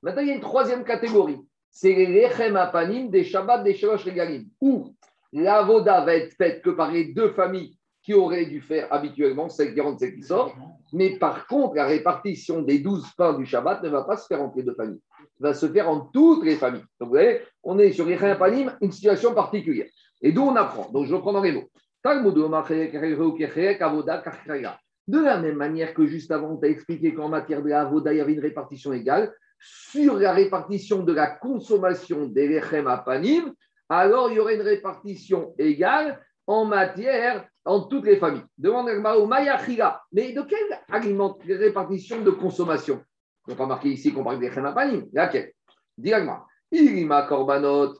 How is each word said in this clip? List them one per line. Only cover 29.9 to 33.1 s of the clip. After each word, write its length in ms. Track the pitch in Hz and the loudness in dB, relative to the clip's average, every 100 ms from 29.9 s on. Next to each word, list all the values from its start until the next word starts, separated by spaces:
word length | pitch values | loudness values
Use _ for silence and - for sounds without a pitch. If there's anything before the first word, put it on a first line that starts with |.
| 277 285 208 | 2 2 4
la 160 | 196 | 2
répartition 680 | 180 196 190 - 196 - 196 | 4 2 0 -4 -8 -2 -2
de 100 | 170 | 0
la 140 | 156 147 | 2 0
consommation 1000 | - 240 247 - 208 185 175 - 151 143 | -2 -6 -6 0 2 2 -2 -4 -6 -2
des 200 | 113 143 | 0 0
Lechem 400 | 156 147 151 135 | 0 -2 -2 -2
Apanim, 680 | 123 131 | -2 -2